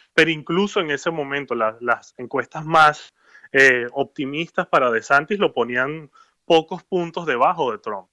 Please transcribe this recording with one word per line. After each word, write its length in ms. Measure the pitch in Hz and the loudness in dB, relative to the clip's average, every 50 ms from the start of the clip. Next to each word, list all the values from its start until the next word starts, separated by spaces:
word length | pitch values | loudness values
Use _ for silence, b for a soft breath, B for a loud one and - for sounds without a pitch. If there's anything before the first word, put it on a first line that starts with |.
| b b b | b b b
pero 160 | - 160 160 | 0 0 0
incluso 480 | 160 151 147 - 170 185 202 202 - 208 | 0 -4 -4 -4 -2 0 0 0 -2 -2
en 140 | 175 151 143 | -2 -2 -4
ese 180 | 139 - 180 | -4 -4 -4
momento 460 | 165 160 143 139 139 143 139 131 120 | -4 -4 -6 -4 -6 -6 -6 -4 -4
la, 200 | 117 113 110 110 117 | -2 -2 -2 -4 -4
las 340 | 123 120 117 - - - _ | -4 -4 -4 -4 -4 -12 _
encuestas 480 | - 127 117 - 135 117 - - 160 156 | -16 -12 -8 -6 -6 -6 -6 -8 -12 -4
más... 480 | 156 165 160 156 151 147 - - - _ b b b b b b b - | 2 4 6 6 6 4 0 -6 -20 _ b b b b b b b 2
Eh, 360 | 135 135 135 127 123 117 120 - | 4 6 6 6 4 0 -4 -4
optimistas 760 | 139 135 - _ - 143 131 143 151 170 170 _ - 175 - | -4 -4 -4 _ -8 -8 -6 -6 -6 -8 -6 _ -6 -4 0
para 240 | - 156 131 123 113 | 0 2 2 2 0
DeSantis 480 | 110 - - 143 139 151 - 208 196 | 0 0 2 2 2 2 0 -2 0
lo 120 | 196 156 - | -2 0 0
ponían 560 | 131 117 117 123 127 131 139 156 160 151 143 b b b b b b _ | 0 -2 -2 -2 -2 -2 -4 -4 -10 -12 -18 b b b b b b _
pocos 400 | - 175 160 160 - 190 165 - | 2 2 2 2 0 -8 -12 -8
puntos 420 | - 196 180 170 170 156 180 170 | -4 -2 -2 -2 -2 -6 -6 -4
debajo 460 | 156 131 117 131 160 180 165 151 123 107 | -2 0 2 2 2 2 0 -2 -4 -4
de 60 | 101 | -6
Trump. 300 | - 113 104 98 92 _ | -6 -8 -8 -10 -10 _